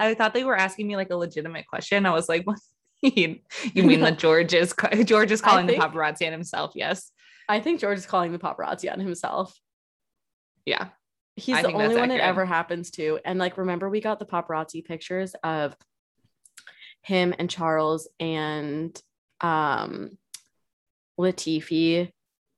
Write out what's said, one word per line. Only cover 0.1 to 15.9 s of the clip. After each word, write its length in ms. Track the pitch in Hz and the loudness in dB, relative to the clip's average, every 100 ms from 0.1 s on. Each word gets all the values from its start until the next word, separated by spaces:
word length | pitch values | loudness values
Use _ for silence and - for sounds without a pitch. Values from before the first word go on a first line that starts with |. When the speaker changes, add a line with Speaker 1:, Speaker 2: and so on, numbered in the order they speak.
Speaker 1:
thought 200 | 220 220 | 2 2
they 100 | 240 | 2
were 140 | 262 208 | 2 2
asking 300 | 190 190 208 | 0 -2 -4
me, 80 | 196 | -4
like, 140 | 185 | -2
a 60 | 175 | -4
legitimate 520 | 170 156 160 165 - | -4 -6 -8 -10 -10
question. 380 | - - 202 196 | -10 0 2 4
I 60 | |
was 160 | 165 165 | 2 2
like, 180 | 170 185 | 0 -2
"What 120 | 208 - _ _ _ | -6 -10 _ _ _
do 80 | 269 | 4
you 40 | 214 | 4
mean? 260 | 165 160 _ - 254 | 2 0 _ -10 -2
You 100 | 185 | 6
mean 180 | 180 160 | 8 8
Speaker 2:
<laughs> 60 | 160 | 6
Speaker 1:
that 100 | 156 | 4
George 340 | 160 160 170 | 6 6 6
is 200 | 170 175 | 4 2
ca-, 300 | - - 208 | 0 0 4
George 280 | 220 214 214 | 6 6 4
is 100 | 214 | 4
Speaker 2:
I 40 | 226 | 6
Speaker 1:
calling 200 | 190 180 | 6 6
the 60 | |
Speaker 2:
think 100 | - | 2
Speaker 1:
paparazzi 420 | 156 160 151 156 165 | 0 0 -2 -2 -4
on 60 | |
himself?" 400 | 160 170 - 151 - | -6 -8 -6 -6 -6
Yes. 360 | 156 185 - _ _ - - | -4 -6 -8 _ _ -12 -2
Speaker 2:
I 120 | 214 | -2
think 200 | 262 339 | 0 -2
George 180 | 202 202 | -2 -4
is 80 | 185 | -2
calling 260 | 185 170 | -2 -2
the 80 | 170 | -4
paparazzi 520 | 175 - - - - | -8 -6 -6 -6 -6
on 80 | - | -6
himself. 580 | 190 175 - - 185 - _ _ _ _ _ _ _ _ _ _ - | -6 -6 -6 -4 -6 -12 _ _ _ _ _ _ _ _ _ _ -6
Speaker 1:
Yeah. 240 | - 185 - _ _ _ - | -6 -6 -14 _ _ _ -10
Speaker 2:
He's 200 | 262 262 | -2 0
Speaker 1:
I 60 | |
Speaker 2:
the 60 | - | 0
Speaker 1:
think 100 | 185 | 0
that's 100 | 214 | 2
Speaker 2:
only 80 | 233 | 2
one 100 | 247 | 2
it 40 | 254 | 2
Speaker 1:
accurate. 140 | 180 | 2
Speaker 2:
ever 160 | 180 185 | 0 0
happens 460 | 165 170 175 175 | -2 -2 -6 -8
to. 280 | - 156 156 - | -6 -4 -4 -4
And, 140 | 185 | -2
like, 180 | 180 185 | -2 -2
remember 320 | 185 175 196 | -4 -4 -4
we 100 | 214 | -4
got 180 | 214 208 | -4 -6
the 60 | 208 | -6
paparazzi 580 | 175 170 156 156 160 165 | -6 -4 -6 -6 -12 -12
pictures 480 | 165 - 185 190 - | -12 -6 -6 -6 -6
of 320 | 160 160 147 - _ | -4 -2 -4 -6 _